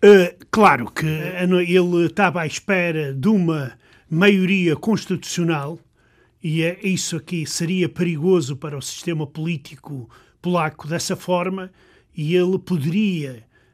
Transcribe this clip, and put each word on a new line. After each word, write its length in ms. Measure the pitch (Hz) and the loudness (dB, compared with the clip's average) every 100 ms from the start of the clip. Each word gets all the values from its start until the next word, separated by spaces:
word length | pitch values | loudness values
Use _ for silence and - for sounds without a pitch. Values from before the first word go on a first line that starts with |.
Eh, 320 | 202 196 175 - - | 8 10 6 -4 -4
claro 400 | 220 196 135 110 | 4 4 4 -2
que, 160 | - 156 | -4 -4
eh, 380 | 156 175 180 | -4 -6 -4
ele 640 | 180 180 175 180 175 175 170 | 2 2 4 2 4 2 0
estava 360 | 185 185 175 | 2 0 0
à 20 | 156 | -6
espera 680 | - - 185 175 156 143 | -6 -2 0 0 -4 -6
de 140 | 135 190 | -2 2
uma 460 | 208 165 156 127 - _ _ - | 2 2 -2 -6 -12 _ _ -4
maioria 680 | 160 202 190 185 196 170 143 | 2 4 4 2 2 0 0
constitucional 1000 | 220 208 - 185 - - 165 151 139 165 _ _ _ _ _ _ | 0 -2 -2 -8 -6 -4 -2 -2 -6 -14 _ _ _ _ _ _
e, 220 | 165 160 | -4 -2
eh, 160 | 165 185 | -2 -2
isso 360 | 196 180 - 160 | -4 -2 -4 -8
aqui 280 | - 175 147 | -8 -8 -6
seria 440 | - 170 185 165 | -6 -4 -2 -2
perigoso 680 | - 175 156 180 180 131 143 | -2 -4 -2 2 2 0 -8
para 220 | 156 139 | -10 -12
o 40 | |
sistema 460 | - - 175 156 147 | -12 -10 -6 -6 -6
político 840 | 160 160 156 - 143 - 139 113 - _ _ | -8 -6 -6 -10 -20 -14 -14 -14 -20 _ _
polaco 460 | 180 175 156 - 147 | -2 -2 -2 -6 -8
dessa 300 | 165 - 180 | -6 -4 -6
forma, 520 | - 180 180 190 185 _ _ _ _ - | -2 -2 -2 -8 -12 _ _ _ _ -8
e 200 | 151 180 | 0 0
ele 240 | 180 185 | 2 -2
poderia, 840 | 185 147 135 196 214 170 139 117 _ _ _ | -2 -2 0 0 0 -2 -8 -14 _ _ _